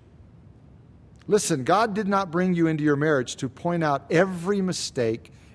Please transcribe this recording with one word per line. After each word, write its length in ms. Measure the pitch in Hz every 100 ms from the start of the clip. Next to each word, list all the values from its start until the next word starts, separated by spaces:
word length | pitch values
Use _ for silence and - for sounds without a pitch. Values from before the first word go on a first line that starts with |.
| - - - - - - - - - - - - -
Listen, 380 | 202 - 151 127
God 280 | 190 226
did 140 | 202 196
not 240 | 196 190
bring 220 | 165 185
you 140 | 175 160
into 180 | 156 151
your 100 | 143
marriage 400 | 156 139 120 -
to 120 | 131
point 340 | - 170 175
out 220 | 156 139 -
every 520 | 165 190 180 175 208
mistake, 720 | 185 - - 135 113 113 - - -